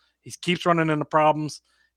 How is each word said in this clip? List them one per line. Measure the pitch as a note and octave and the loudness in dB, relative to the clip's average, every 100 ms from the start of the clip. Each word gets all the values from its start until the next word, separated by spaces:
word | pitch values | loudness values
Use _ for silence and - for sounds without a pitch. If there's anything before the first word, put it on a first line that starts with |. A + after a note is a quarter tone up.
| _ _ | _ _
He | - - | -20 -10
keeps | - F3 F3+ | -4 -2 0
running | E3+ D#3+ | 0 0
into | D3+ | -2
problems. | D3 D#3 D#3 D3+ D3+ - _ _ _ | 0 2 4 2 -4 -10 _ _ _